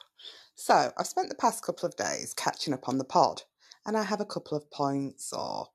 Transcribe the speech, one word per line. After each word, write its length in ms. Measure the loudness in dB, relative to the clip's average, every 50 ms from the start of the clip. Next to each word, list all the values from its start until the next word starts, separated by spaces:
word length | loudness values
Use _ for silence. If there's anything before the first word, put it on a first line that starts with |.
| -10 _ _ -20 -18 -18 -18 -18 -20 -20 _
So, 380 | -10 2 4 6 6 6 4 0 -4
I've 80 | -6
spent 220 | -2 -2 -2 -2 -2
the 40 | -2
past 300 | 0 2 2 2 0 -4
couple 220 | -6 -6 -4 -4 -6
of 80 | -4
days 380 | -2 -2 -2 -2 -4 -6 -8 -8
catching 400 | -2 -2 -2 -2 -2 -2 -2 -2
up 140 | -2 -2 -2
on 100 | -2 -2
the 60 | -2
pod, 380 | 2 6 6 6 6 4 0 -10 -16 _ _ _ -20 -20 -12 _
and 100 | -2 -2
I 80 | 0 0
have 160 | 0 0 -2
a 60 | -2
couple 300 | -4 -4 -8 -6 -4 -4
of 140 | -6 -6 _
points 640 | -4 0 0 2 2 0 -2 -4 -6 -10 -10 -8 -6
or 360 | -6 -4 -4 -4 -6 -8 -10 _